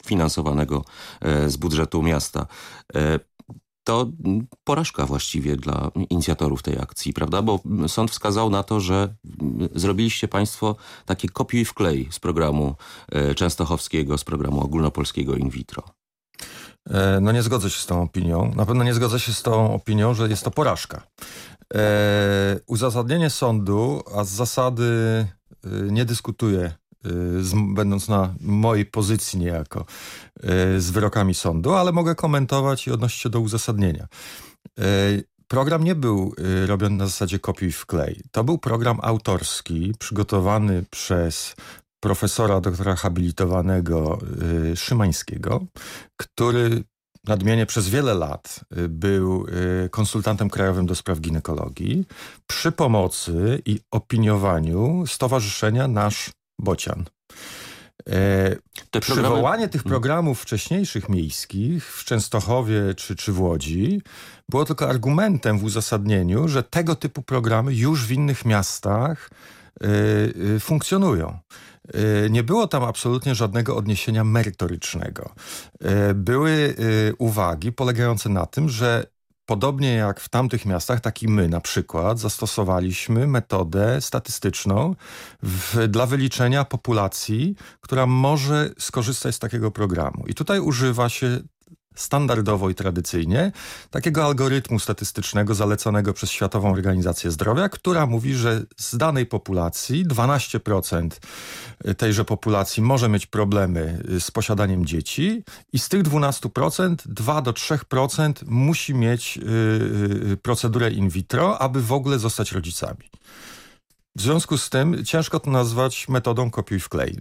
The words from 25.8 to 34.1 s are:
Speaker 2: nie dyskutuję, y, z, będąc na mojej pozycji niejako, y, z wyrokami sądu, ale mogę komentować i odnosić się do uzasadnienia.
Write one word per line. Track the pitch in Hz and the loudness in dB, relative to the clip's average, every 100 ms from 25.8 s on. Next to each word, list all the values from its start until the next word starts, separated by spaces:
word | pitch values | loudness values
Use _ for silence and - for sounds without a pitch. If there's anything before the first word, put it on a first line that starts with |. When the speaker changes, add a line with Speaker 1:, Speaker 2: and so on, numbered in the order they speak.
| 101 | 0
Speaker 2:
nie | 110 120 | 0 0
dyskutuję, | 117 - - 110 95 87 80 _ _ - | -2 -4 -2 0 2 0 -6 _ _ -6
y, | 87 87 90 | -4 -2 -2
z, | 92 104 101 | 0 0 0
będąc | 98 101 98 101 | 0 0 0 2
na | 101 92 92 | 2 2 -2
mojej | 98 104 113 107 101 | 0 2 4 2 0
pozycji | 113 101 110 - 95 | 0 0 0 0 -2
niejako, | 87 82 78 - - - - - - - | -2 -2 -4 -8 -10 -14 -18 -18 -20 -8
y, | 98 92 92 95 | 0 2 4 2
z | 87 | 2
wyrokami | 98 104 110 95 | 2 2 2 2
sądu, | 87 92 82 107 | 2 0 0 2
ale | 185 180 | 2 4
mogę | 170 170 160 | 2 0 0
komentować | 165 143 127 139 135 131 - | 0 2 2 2 2 0 -2
i | |
odnosić | 120 117 - | 0 0 -2
się | 123 | -2
do | 117 | 0
uzasadnienia. | 110 110 - 107 95 76 - | 0 -2 -2 2 2 0 -8